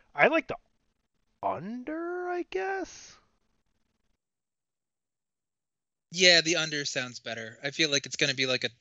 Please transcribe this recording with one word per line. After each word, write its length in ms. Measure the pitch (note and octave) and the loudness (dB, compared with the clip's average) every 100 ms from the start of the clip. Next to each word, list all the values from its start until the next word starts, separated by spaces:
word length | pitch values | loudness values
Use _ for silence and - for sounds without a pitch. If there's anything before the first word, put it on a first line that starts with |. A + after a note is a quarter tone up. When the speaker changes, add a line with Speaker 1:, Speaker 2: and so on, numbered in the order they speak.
| _ | _
Speaker 1:
I 120 | - - | 4 4
like 220 | D#4+ - | 4 0
the 80 | - _ _ _ _ _ _ _ _ | -8 _ _ _ _ _ _ _ _
under, 840 | G3+ F#3+ F3+ A#3+ B3 D#4 E4+ F4+ F4+ | -4 -4 -6 -10 -10 -8 -8 -8 -6
I 160 | F4+ F4 | -8 -6
guess. 680 | F#4+ F#4+ G4 E4+ - - - _ _ _ _ _ _ _ _ _ _ _ _ _ _ _ _ _ _ _ _ _ _ _ _ _ _ _ _ _ | -6 -6 -6 -8 -12 -20 -20 _ _ _ _ _ _ _ _ _ _ _ _ _ _ _ _ _ _ _ _ _ _ _ _ _ _ _ _ _
Speaker 2:
Yeah, 300 | E3+ F#3 E3+ | 4 8 8
the 160 | D#3+ E3+ | 6 0
under 280 | D#3 D3 | 0 -2
sounds 360 | C#3+ C#3+ B2+ A#2+ | -4 -4 -6 -8
better. 380 | - A2+ A2+ A#2 | -10 -10 -10 -10
I 80 | C#3 | -6
feel 200 | C#3 D#3+ | 0 2
like 140 | C#3+ | 2
it's 120 | C3+ - | -2 -2
gonna 180 | D3 | 0
be, 120 | C3 C3 | 0 0
like, 180 | B2+ | 0
a 60 | A#2+ - | -4 -6